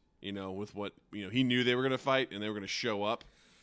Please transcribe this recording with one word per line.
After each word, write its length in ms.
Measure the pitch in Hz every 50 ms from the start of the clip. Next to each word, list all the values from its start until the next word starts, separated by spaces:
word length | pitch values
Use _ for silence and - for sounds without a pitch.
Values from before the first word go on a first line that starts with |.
| _ _ _ _
you 100 | - 101 101
know, 180 | 98 95 95
with 240 | 95 98 104 - -
what, 180 | 101 101 98 - - _ _
you 120 | - 104 98
know, 60 | 92
he 140 | 110 127 131
knew 200 | 123 123 123 120
they 120 | 120 123
were 80 | 127 131
gonna 140 | 135 131
fight 340 | 127 - 139 135 131 131 -
and 120 | - 101 104
they 40 | 107
were 40 | 104
gonna 120 | 104 98
show 360 | 95 - - - 120 107 101 101
up, 200 | 104 117 - - - _ - - - - -